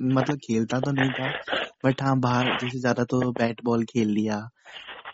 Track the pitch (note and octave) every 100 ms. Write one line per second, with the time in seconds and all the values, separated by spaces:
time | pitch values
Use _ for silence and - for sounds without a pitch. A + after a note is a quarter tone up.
0 | B2+ C3 C3 C#3+ - A2+ A2 B2 C#3 C3+
1 | C3 B2+ C3 - - - - - C3+ C3
2 | C#3 C3+ B2 B2 B2 A#2 B2 B2+ B2 A#2+
3 | A#2+ B2+ B2+ A#2+ A#2 A2 A#2+ A#2 A2+ A#2+
4 | G#2+ G#2 G#2+ G#2 A#2 - - - - -
5 | -